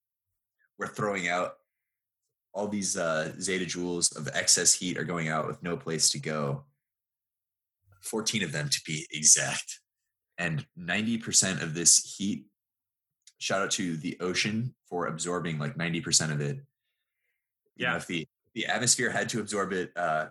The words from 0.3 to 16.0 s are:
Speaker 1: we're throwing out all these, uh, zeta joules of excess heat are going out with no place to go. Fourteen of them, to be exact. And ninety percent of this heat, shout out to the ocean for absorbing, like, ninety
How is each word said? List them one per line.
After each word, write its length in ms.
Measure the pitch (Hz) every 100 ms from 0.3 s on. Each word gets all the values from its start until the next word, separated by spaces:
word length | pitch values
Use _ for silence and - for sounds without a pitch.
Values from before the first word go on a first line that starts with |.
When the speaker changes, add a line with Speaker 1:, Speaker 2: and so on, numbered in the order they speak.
| _ _ _ _ -
Speaker 1:
we're 100 | -
throwing 400 | - 107 98 87
out 280 | 87 90 - _ _ _ _ _ _ _ _ _
all 140 | 98 104
these, 280 | 104 92 95
uh, 380 | 82 78 78 73
zeta 260 | 90 92 85
joules 500 | 87 90 87 82 -
of 140 | 71
excess 400 | 90 90 - 87
heat 240 | - 90 -
are 60 |
going 240 | 78 87 80
out 180 | 78 -
with 140 | 73
no 140 | 87 82
place 340 | 82 80 -
to 80 | 71
go. 440 | 76 78 71 69 - _ _ _ _ _ _ _ _ _ _ _ _ -
Fourteen 420 | - 110 107 107
of 80 | 85
them, 180 | 76 73
to 100 | - -
be 220 | 78 -
exact. 720 | 76 76 - 67 - - - _ _ _ _ _ -
And 280 | 85 76 - 85
ninety 420 | 85 95 110 113
percent 440 | 110 92 95 85
of 120 | 80
this 420 | 80 80 - - -
heat, 280 | 98 - - _ _ _ _ _ _ _ - -
shout 220 | - 98
out 100 | 98
to 260 | - 92 80
the 200 | 87 -
ocean 560 | 90 87 104 110 127 - -
for 200 | 87 82
absorbing, 500 | 80 87 87 85 78
like, 160 | 73 71
ninety 260 | 82 85